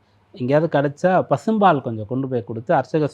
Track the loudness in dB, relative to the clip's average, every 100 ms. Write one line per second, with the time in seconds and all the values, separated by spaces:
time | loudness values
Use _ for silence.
0 | _ _ _ -8 0 0 2 0 -2 0
1 | 0 2 2 -2 0 2 4 2 -2 -8
2 | -6 -6 -4 -4 -6 -8 -2 -2 0 -2
3 | -2